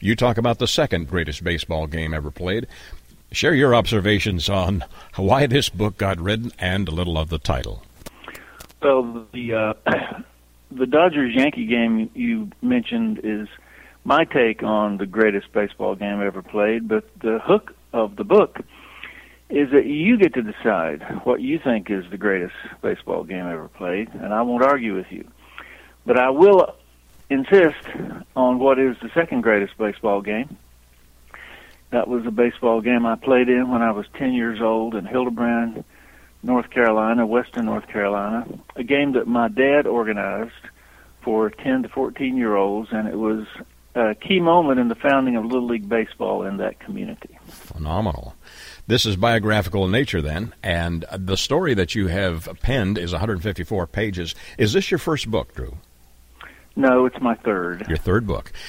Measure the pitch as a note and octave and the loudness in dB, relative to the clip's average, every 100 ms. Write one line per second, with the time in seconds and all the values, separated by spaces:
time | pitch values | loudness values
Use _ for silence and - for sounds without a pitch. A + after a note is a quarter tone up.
0 | F#2 A#2 B2 A2+ A#2+ A#2 B2 - D3 F2 | 0 2 2 2 2 0 0 2 2 0
1 | D2+ F2 D2+ D2 E2+ E2 - D#2+ D#2 D#2+ | -2 -2 -2 -4 -4 -4 -4 -4 -4 -4
2 | D#2+ D#2 D2 - F2+ G#2+ B2 - - - | -4 -4 -6 -8 -4 -4 -6 -12 -18 -20
3 | - - - - D3 D3 C3+ A#2+ F#2+ A2 | -20 -20 -12 -2 2 4 6 6 4 2
4 | F#2+ G#2 G#2+ F#2 - G2 F2+ G2 - - | 4 2 2 -2 0 0 0 0 -4 -12
5 | - - G2 C3+ C#3+ C#3 - F#2 G#2 - | -14 -2 2 2 4 2 0 -2 -2 0
6 | G2 F2+ F2 A2 A#2+ - F#2 F#2+ F#2 D#2 | -2 -2 -2 -2 -4 -4 -2 -2 -2 -2
7 | F2 D#2+ D#2 D#2+ - C2+ A1 G#1 - - | -2 -2 -2 -4 -2 -2 -4 -10 -16 -20
8 | - - - - - - - - D3 C3 | -20 -20 -20 -18 -20 -20 -20 -2 2 2
9 | A#2+ A#2 A2 B2 A#2+ A2 G#2+ - - - | 2 -6 -12 -10 -4 -2 -2 -2 -2 -2
10 | - - - _ _ _ - C3 B2+ D3 | -4 -12 -16 _ _ _ -12 -4 2 4
11 | F3+ C#3+ B2+ A#2 C#3+ B2 A2+ A#2+ A#2 A2 | 4 4 0 2 2 0 -2 0 2 0
12 | A2 - A#2+ A2+ G#2 - B2 B2 A2+ A#2 | -2 -4 -2 -2 -4 -4 0 0 0 -2
13 | A2+ G#2+ G#2+ G#2+ G#2+ - - - - - | -2 -4 -4 -6 -8 -16 -20 -20 -20 -10
14 | - C#3+ D#3+ C#3+ A#2 G#2+ A2+ G#2+ G#2 G2 | 0 2 2 2 2 0 -2 0 0 -2
15 | G2 G#2 A2 G2 - A2+ G#2 - G#2 G2 | -4 2 2 2 -2 -4 -4 -4 -4 -4
16 | G2+ G2+ G2+ F#2+ F2+ G#2+ G#2 A2+ A2+ A2 | -4 -4 -4 -6 -6 0 0 0 0 -2
17 | - - A2+ A2 - G#3 - - _ A#2+ | -4 -8 -4 -2 2 0 0 -20 _ -2
18 | A2 G2+ G2+ G#3 D#3+ - - - - - | -2 -4 2 4 4 0 -16 -18 -20 -20
19 | - - - - - D3 C#3 C#3 - D3 | -20 -20 -20 -20 -4 -2 4 4 4 2
20 | F3+ A#3+ F3+ - G#2+ G#2+ A#2 F#2+ D#2+ D2+ | 2 4 4 2 -6 -4 -2 0 -2 -6
21 | - - B2 B2 B2+ D#3 C#3+ A2+ F#2+ G2 | -8 -6 -2 0 0 -4 0 -2 -2 -6
22 | F2 F#2+ G2+ F#2+ F2+ - - - G#2 F#2+ | -6 -4 -2 -2 -4 -10 -18 -8 -6 -6
23 | - F2 E2 F#2 F2 D#2+ D#2+ - F2+ F#2 | -4 -6 -6 -8 -8 -8 -12 -10 -6 -4
24 | A2+ - F#2 G#2+ A#2+ A#2+ C3+ C#3+ A2+ F#2 | -6 -10 -4 -2 0 2 4 2 0 -6
25 | F2+ F#2 - - - - - - - _ | -8 -14 -18 -20 -20 -20 -20 -20 -20 _
26 | - B2 B2+ C#3 G3 F#3+ - - _ _ | 0 4 4 8 8 8 6 0 _ _
27 | _ - - C4+ C4 G3 E3 - - - | _ -16 -4 -2 4 6 6 2 -10 -10
28 | - - - C3 B2+ B2+ C3+ C3 C3 A#2 | -10 -12 -8 0 2 4 4 4 4 0
29 | A#2 E3 E3+ C3 A2+ G#2 G2 - G#2+ G2+ | -4 -2 0 0 2 2 2 -2 -4 -2
30 | A2 G2+ G2+ G#2+ C#3 - _ _ _ _ | -2 -2 -2 -6 -6 -12 _ _ _ _
31 | _ _ - - - - - - - A#2+ | _ _ -20 -20 -20 -20 -20 -20 -4 -2
32 | G#2+ A#2+ A#2 A2 A#2+ - A#2+ A2+ A2+ A#2+ | 0 -2 -2 0 0 2 0 2 2 0
33 | A#2 A2+ - B2+ B2 B2 B2+ B2 A#2 G#2 | 0 -2 2 4 4 2 2 0 0 -2
34 | G2+ - C3+ B2 A#2 G#2+ A2+ A2+ A2+ A2 | -6 -6 -2 -2 -2 -2 0 0 -2 -4
35 | G2 B2+ B2+ A#2 A#2+ A#2 A#2 A2 - - | -4 -2 -2 -2 0 0 -2 -6 -14 -20
36 | - - - _ A#2 B2+ A#2 B2+ A#2 A2 | -20 -20 -20 _ -2 0 0 2 4 4
37 | A2 A#2 A2+ A#2+ A#2+ B2 A2 G#2+ - A2 | 2 2 2 0 -2 -4 -4 -4 -4 -4
38 | G2+ G2+ G2+ A2+ - - - - A#2+ C#3 | -2 0 -2 -4 -6 -14 -16 -10 -2 0
39 | C#3+ B2+ A2+ A#2+ A2+ G#2+ C3+ C#3+ - A#2 | 2 0 0 0 0 2 4 4 2 0
40 | A2 G#2 G2 G2 - - - - _ - | 0 -2 -4 -4 -8 -12 -20 -20 _ -20
41 | - - - A2 G#2+ - C#3 C3 A2+ C#3 | -20 -10 -2 0 0 -2 -2 -2 -2 -4
42 | B2+ - C3 B2+ A2+ G#2 G2 G#2 A2+ A2 | -4 -4 -4 0 2 2 2 0 -4 -4
43 | G#2+ G#2 A2 A2 G#2+ - - _ _ B2 | -4 -2 -2 -2 -6 -16 -20 _ _ -2
44 | A2+ G#2+ E3 F#3+ E3+ F3 D3+ B2+ A#2+ A2+ | 0 -2 0 2 4 4 4 2 2 0
45 | D3 C3+ C3 A#2+ A2+ B2+ A#2+ A#2 G2+ A#2 | 2 2 2 0 -2 -2 -2 -4 -2 -2
46 | G#2+ - G#2 G2 F#2+ G2 G2 - - G2+ | -2 -4 -4 -4 -4 -4 -6 -8 -12 -10
47 | F#2 - - - - - - - D2+ F2 | -10 -12 -18 -20 -20 -20 -16 -10 -4 -2
48 | G#2+ C2+ A#1+ - - - - - - A#2 | -2 -4 -8 -16 -20 -20 -20 -12 -2 0
49 | A2+ F#2+ A#2 A2+ G#2+ G#2+ F#2+ G2+ F#2 A2 | 0 0 2 2 2 0 0 0 0 0
50 | C#3+ F#2 D2 D#2 A2 - G2 E2+ E2+ E2+ | 0 -2 -2 -4 -8 -8 -4 -2 -2 -4
51 | E2 F#2+ F#2+ F#2 - D3 F3+ G#2+ F2 A2+ | -6 -8 -4 -2 0 0 2 0 0 0
52 | F#2+ F2+ F#2+ E2 F2+ F2+ - C3+ F#2+ G#2 | 0 0 -2 -2 -8 -4 -2 0 0 -2
53 | F2 E2+ A2 F#2+ G#2 F2+ E2+ G2+ E2+ - | -4 -4 -2 -2 -4 -6 -4 -4 -4 -4
54 | G#2+ F2+ E2+ - - - G#2+ E3+ G3 F3 | -4 -4 -8 -10 -10 -2 2 2 0 -2
55 | - D3+ A2+ G#2+ C2 - A#1 - - _ | -2 -4 -2 -4 -4 -8 -12 -12 -20 _
56 | - - - - - - - - C3+ B2+ | -20 -20 -20 -20 -20 -20 -12 0 4 6
57 | B2+ - B2 A2+ A#2+ G2 F2 F2 G#2 D#2+ | 4 2 -2 -2 -2 -2 -2 -6 -4 -4
58 | - G2+ G#2+ C#2 - - | 0 0 0 -6 -8 -14